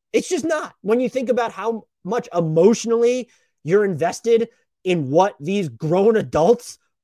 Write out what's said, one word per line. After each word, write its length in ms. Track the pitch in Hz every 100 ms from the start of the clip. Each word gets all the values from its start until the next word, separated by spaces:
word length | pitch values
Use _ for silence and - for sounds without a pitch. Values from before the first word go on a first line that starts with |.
| _
It's 180 | 240 -
just 160 | 339 320
not. 300 | 311 349 _
When 180 | 185 240
you 100 | 247
think 200 | 262 247
about 220 | 240 226
how 360 | - 220 220 - _
much 260 | 175 240 -
emotionally 1000 | 175 160 160 196 233 226 226 233 254 226 _ _ _
you're 220 | 139 196 202
invested 640 | 151 170 - 226 226 226 _ _ _
in 260 | 185 175 131
what 260 | 156 202 -
these 300 | 147 202 160
grown 480 | 117 156 180 208 220
adults 600 | 135 151 170 240 - - _ _